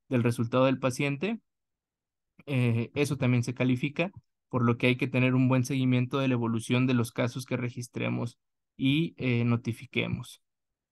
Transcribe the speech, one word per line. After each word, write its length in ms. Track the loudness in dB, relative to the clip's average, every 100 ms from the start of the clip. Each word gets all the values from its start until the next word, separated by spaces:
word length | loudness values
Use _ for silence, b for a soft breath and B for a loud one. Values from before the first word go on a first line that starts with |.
| -2
del 160 | 0
resultado 420 | 2 0 0 2 4
del 140 | 2
paciente, 600 | -2 0 -2 -2 -4 -6 _ _ _ _ _ _ _ _ _ _ -4
eh, 440 | 0 0 0 -2 -2
eso 220 | -2 0
también 260 | 2 2
se 100 | 0
califica, 580 | -2 0 0 -2 -4 -6 -8 -20 _ _
por 160 | 0
lo 140 | 2 2
que 100 | 2
hay 80 | 2
que 120 | 0
tener 280 | 0 2 4
un 120 | 4
buen 160 | 2 0
seguimiento 540 | 0 2 2 0 0
de 80 | 0
la 60 |
evolución 540 | 0 0 -2 0 2 4
de 60 |
los 180 | 2 0
casos 340 | -2 -4 -4 -6
que 120 | -6
registremos 800 | -6 -8 -10 -6 -4 -4 -6 -10 _ _ _ -4
y, 380 | 0 2 0 -4
eh, 260 | -2 0
notifiquemos. 960 | 2 0 -2 -8 -6 -4 -2 -4 -8 -18 _ _ _ _ _